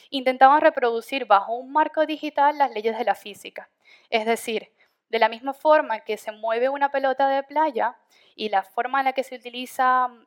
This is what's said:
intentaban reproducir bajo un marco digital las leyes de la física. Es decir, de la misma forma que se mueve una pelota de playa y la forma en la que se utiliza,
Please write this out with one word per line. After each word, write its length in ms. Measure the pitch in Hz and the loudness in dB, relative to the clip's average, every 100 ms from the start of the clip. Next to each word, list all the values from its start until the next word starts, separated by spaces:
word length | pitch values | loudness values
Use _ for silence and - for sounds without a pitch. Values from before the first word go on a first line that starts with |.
| _ | _
intentaban 500 | 277 254 254 269 302 | -4 -2 6 6 8
reproducir 640 | 311 311 247 233 - 269 226 | 4 2 -2 -2 -4 -6 2
bajo 300 | 196 196 240 | 2 2 -8
un 160 | 262 | -2
marco 340 | 294 311 311 302 | 0 0 0 -2
digital 540 | 302 302 294 285 294 | -2 -6 0 2 2
las 100 | 269 | -2
leyes 260 | 220 220 220 | -2 -4 -2
de 80 | |
la 120 | 220 196 | -2 -2
física. 520 | 208 190 - - - _ _ _ - | -6 -16 -16 -16 -18 _ _ _ -6
Es 160 | 226 214 | -4 -2
decir, 440 | 226 - 220 - _ _ _ - | -4 -4 -8 -8 _ _ _ -6
de 80 | 226 | 0
la 120 | 220 | 0
misma 240 | 226 269 | 0 -10
forma 480 | 262 311 302 262 220 | -2 4 4 2 -6
que 160 | - 208 | -6 -8
se 140 | - | -8
mueve 380 | 214 220 226 262 | -8 -4 -2 -2
una 220 | 277 277 | -2 -2
pelota 360 | 277 269 262 277 | 0 -2 0 0
de 140 | 269 | -2
playa 560 | 277 285 311 220 220 - _ _ _ - | -4 -2 -2 -2 -4 -6 _ _ _ -8
y 140 | 214 | -2
la 120 | 196 | 0
forma 380 | 190 - 247 269 | -2 -6 -2 0
en 60 | 262 | 0
la 80 | |
que 100 | 269 | -2
se 100 | 254 | -6
utiliza, 800 | 247 233 240 254 - 254 254 247 233 | -10 -14 -12 -10 -2 2 2 0 -6